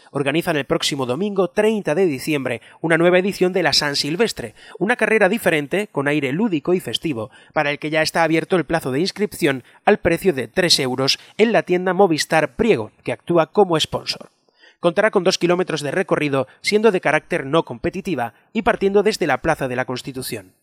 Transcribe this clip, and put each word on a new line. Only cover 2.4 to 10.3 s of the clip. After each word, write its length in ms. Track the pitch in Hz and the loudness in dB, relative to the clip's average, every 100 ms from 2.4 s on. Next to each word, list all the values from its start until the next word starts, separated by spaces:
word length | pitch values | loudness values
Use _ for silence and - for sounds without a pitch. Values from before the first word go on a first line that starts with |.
| 123 117 - - | -4 -8 -12 -6
una 160 | 160 160 | 0 4
nueva 220 | 175 180 | 4 4
edición 340 | 196 185 180 | 2 0 0
de 80 | 185 | 2
la 120 | 156 | 0
San 220 | 139 147 143 | 0 -2 -2
Silvestre, 600 | 147 175 220 - 113 - - - | -2 -2 -2 -4 -12 -14 -14 -4
una 160 | 190 247 | -2 0
carrera 340 | 208 220 190 | 2 4 2
diferente, 600 | 220 185 156 143 185 214 | 2 0 0 0 -4 -2
con 160 | 143 139 | -2 0
aire 240 | 151 135 | 0 0
lúdico 420 | 156 226 160 - | -2 0 -2 0
y 60 | 180 | -2
festivo, 500 | - 107 170 113 107 - - | -2 -6 -4 -6 -8 -14 -8
para 160 | 160 147 | -4 -2
el 80 | 143 | -4
que 140 | 151 | -2
ya 100 | 156 | -2
está 220 | 156 175 | 0 0
abierto 320 | 160 160 160 185 | 2 0 2 0
el 100 | 147 | 0
plazo 260 | 165 139 | -2 0
de 100 | 131 | -2
inscripción 640 | 185 - 208 - 160 131 - - - | -2 -2 -6 0 -2 -2 -8 -2 2
al 140 | 214 | 2
precio 340 | 175 165 190 | 2 0 0